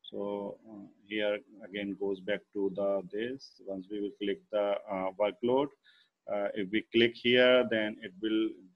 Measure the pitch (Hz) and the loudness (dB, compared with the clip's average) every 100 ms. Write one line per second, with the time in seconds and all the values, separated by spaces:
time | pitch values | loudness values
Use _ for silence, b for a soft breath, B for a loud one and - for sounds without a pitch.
0 | - 104 101 101 101 - 113 104 98 _ | -10 -8 -6 -6 -8 -12 -16 -18 -18 _
1 | 101 107 104 104 - 98 104 101 101 95 | -6 -2 0 -2 -6 -20 -10 -6 -6 -4
2 | 98 95 92 101 _ 104 98 92 98 98 | -4 -4 -2 -4 _ -2 -2 0 0 0
3 | 90 104 117 135 - _ 101 95 92 104 | -4 -6 -6 -8 -18 _ -10 -10 -8 -6
4 | 101 - 101 98 _ 104 101 101 107 95 | -6 -4 -4 -4 _ 0 0 0 -2 -4
5 | 95 95 104 92 117 131 143 _ b b | -4 0 -2 0 2 2 0 _ b b
6 | b _ - 104 101 107 95 107 - 117 | b _ -6 -4 -2 -4 -2 -2 2 4
7 | 117 120 120 123 123 127 117 113 107 107 | 4 4 4 6 8 6 4 0 0 -6
8 | 107 92 107 110 110 - 95 | -14 -6 0 2 0 -4 -18